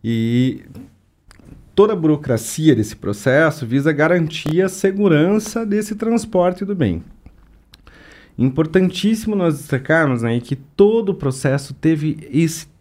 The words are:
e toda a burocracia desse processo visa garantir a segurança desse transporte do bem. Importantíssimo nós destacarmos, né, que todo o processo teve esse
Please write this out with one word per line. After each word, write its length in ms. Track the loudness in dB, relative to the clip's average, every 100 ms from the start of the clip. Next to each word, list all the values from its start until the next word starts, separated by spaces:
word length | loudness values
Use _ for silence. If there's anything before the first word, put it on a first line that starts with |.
e 580 | -2 -2 0 2 0 -2 -14 -20 -20 _ _ _ _ -20 -20 -20 -6
toda 200 | 4 4
a 20 | 4
burocracia 800 | 2 0 0 -2 -2 2 4 4
desse 200 | 0 -4
processo 720 | -6 -2 2 4 2 0 -4
visa 260 | 0 0
garantir 680 | 2 2 2 0 -4 -2 0
a 80 | 0
segurança 960 | 0 -2 2 2 4 4 2 -2 -6
desse 300 | -2 -2 -2
transporte 720 | -6 -2 -2 0 0 0 -2 -6
do 80 |
bem. 280 | -2 -2 -2 -8 -20 -20 _ _ _ _ -20 -20 -20 -20 -20 -18 -2
Importantíssimo 960 | 0 0 2 2 2 0 -2 -2 -2
nós 220 | 0 0 -2
destacarmos, 680 | -4 -6 0 2 2 0
né, 160 | -2 -2
que 160 | -4
todo 560 | -10 -10 2 4 4 -2
o 40 |
processo 580 | -4 -4 -2 -2 -2 -4
teve 560 | -4 0 0 -2 -6 -4
esse 380 | 0 0 -4 -16 _